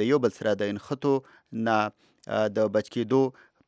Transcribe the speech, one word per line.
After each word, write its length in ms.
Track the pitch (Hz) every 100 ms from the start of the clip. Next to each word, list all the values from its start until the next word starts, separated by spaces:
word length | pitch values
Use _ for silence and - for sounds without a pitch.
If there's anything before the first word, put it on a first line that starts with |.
| 110
د 80 |
یو 60 | 143
بل 200 | 120 -
سره 160 | 110 101
د 180 | 104 101
انخطو 400 | - 139 143 135 - - _
نه، 240 | 113 113 110
آه، 640 | 107 - _ _ - 107 107
د 260 | 104 107 107
بچ 160 | - 120
کېدو 260 | 113 135 131 - _ _